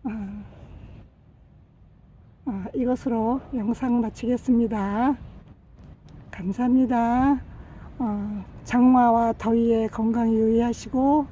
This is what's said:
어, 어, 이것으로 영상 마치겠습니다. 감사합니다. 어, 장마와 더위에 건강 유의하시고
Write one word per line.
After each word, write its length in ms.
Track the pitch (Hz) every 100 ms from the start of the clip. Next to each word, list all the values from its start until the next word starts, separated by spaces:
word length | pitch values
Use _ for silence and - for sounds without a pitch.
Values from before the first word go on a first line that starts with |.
어, 60 | 262 220 196 208 208 - - - - - - _ _ _ - - _ _ - - - - - _ 285
어, 180 | 196 185
이것으로 640 | - 247 254 262 233 220 262 -
영상 460 | 254 208 226 254 240
마치겠습니다. 1160 | 220 - 233 247 - 233 226 214 196 202 262 277 - - - - _ - - - - - -
감사합니다. 1080 | - 180 202 247 254 247 240 233 247 269 269 - - - - - -
어, 460 | 240 208 208 208 185 -
장마와 680 | - 247 254 254 240 226 233
더위에 520 | 226 220 233 233 226 220
건강 440 | - 220 233 226
유의하시고 920 | 220 220 226 240 226 214 262 269 302 269